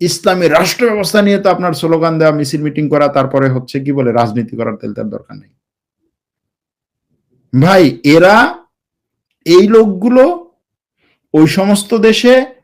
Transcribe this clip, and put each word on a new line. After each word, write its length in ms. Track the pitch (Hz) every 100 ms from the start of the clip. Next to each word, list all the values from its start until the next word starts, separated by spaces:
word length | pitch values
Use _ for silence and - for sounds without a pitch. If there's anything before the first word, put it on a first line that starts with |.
ইসলামী 480 | 175 - 196 185 170
রাষ্ট্র 380 | 156 180 - 240
ব্যবস্থা 360 | 208 190 214
নিয়ে 160 | 202 202
তো 120 | 202
আপনার 220 | 175 180
স্লোগান 460 | 160 165 160 165 160
দেওয়া, 160 | 156
মিছিল 280 | 151 143 156
মিটিং 260 | 151 147 151
করা, 200 | 147 143
তারপরে 400 | 143 131 139 135
হচ্ছে 320 | 127 127 143
কি 120 | 135
বলে 200 | 139 123
রাজনীতি 440 | 117 117 110 110 113
করার 200 | 113 104
তেল 180 | 110
তার 160 | 104 110
দরকার 260 | 107 - -
নেই। 140 | _ _ _ _ _ _ _ _ _ _ _ _ _ _ _ _ _ _ _ _ _ 127
ভাই, 400 | 160 190 151 123
এরা, 600 | 143 160 180 214 277 359 _ _ _ _ _ _ _ _
এই 240 | - 175 202
লোকগুলো 840 | 226 220 185 226 254 285 349 - _ _ _ _ _ _ _ _
ওই 120 | 156 156
সমস্ত 480 | 185 196 202 -
দেশে 520 | 226 220 220 247 254 262 -